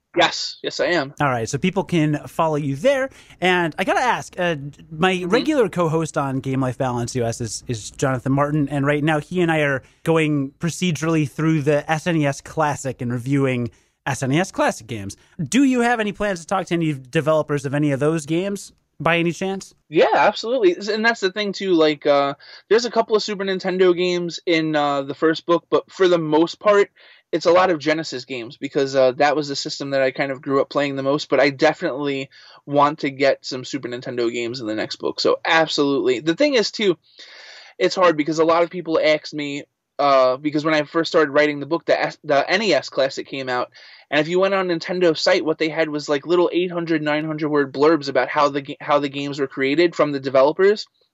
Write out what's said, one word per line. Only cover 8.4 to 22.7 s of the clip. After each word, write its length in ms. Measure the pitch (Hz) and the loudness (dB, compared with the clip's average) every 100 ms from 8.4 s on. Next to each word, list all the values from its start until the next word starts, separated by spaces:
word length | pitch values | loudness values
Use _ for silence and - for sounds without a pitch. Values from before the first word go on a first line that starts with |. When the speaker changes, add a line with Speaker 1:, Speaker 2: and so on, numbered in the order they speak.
| 147 156 135 | 2 0 0
Speaker 2:
And 140 | 143 | 0
right 200 | 139 147 | 0 0
now 160 | 151 156 | 2 0
he 220 | - 180 | -2 -2
and 100 | 165 | 2
I 80 | 160 | 2
are 240 | 143 131 - _ | 2 0 -6 _
going 520 | - 160 151 147 135 - | 0 2 2 0 -2 -4
procedurally 680 | 170 - 180 151 160 165 147 | -6 -2 -2 0 0 0 0
through 320 | - 156 160 | 0 0 2
the 280 | 143 147 143 | 2 0 0
S 180 | 156 180 | -2 0
N 80 | 165 | 0
E 100 | 143 | 0
S 160 | 135 | -2
Classic 580 | - - 147 131 135 117 | -8 -2 -2 -2 -6 -6
and 120 | 123 | -4
reviewing 580 | 123 123 139 135 123 117 _ _ _ - | -4 0 0 2 0 -4 _ _ _ -6
S 180 | 131 | -4
N 80 | 131 | 0
E 80 | 147 | 0
S 120 | 196 | 0
Classic 360 | - 294 - 110 | 0 -2 -2 -10
games. 280 | 113 98 - _ - | -10 -10 -14 _ -10
Do 260 | 139 254 | -2 2
you 180 | 277 254 | 4 4
have 180 | 233 240 | 2 0
any 140 | 208 | -2
plans 260 | - 208 180 | -2 -4 -4
to 80 | 160 | -4
talk 180 | 190 170 | -4 -2
to 60 | |
any 200 | 170 160 | -2 -2
developers 720 | 135 127 160 143 156 151 147 139 | -4 -4 -2 2 2 2 -2 -2
of 100 | 143 | 0
any 160 | 151 | 0
of 80 | 135 | 2
those 260 | 147 165 143 | 0 0 -2
games 480 | 165 196 202 - _ _ - | -2 -2 -6 -12 _ _ -6
by 180 | 156 170 | -2 0
any 140 | 170 | 0
chance? 440 | 160 190 190 - _ - | -2 -6 -6 -10 _ -2
Speaker 1:
Yeah, 200 | 151 311 - | 2 4 4
absolutely. 600 | 180 208 220 262 190 180 | 2 0 -2 2 2 2
S-, 100 | 208 | -4
and 180 | 214 226 | 0 0
that's 140 | 220 | 0
the 120 | 190 | -2
thing 200 | 208 202 | -2 -6
too, 220 | 190 196 | -4 0
like, 340 | 165 156 147 147 | 4 4 2 2
uh, 260 | 143 139 143 - - | 2 2 -4 -14 -12
there's 160 | - | 0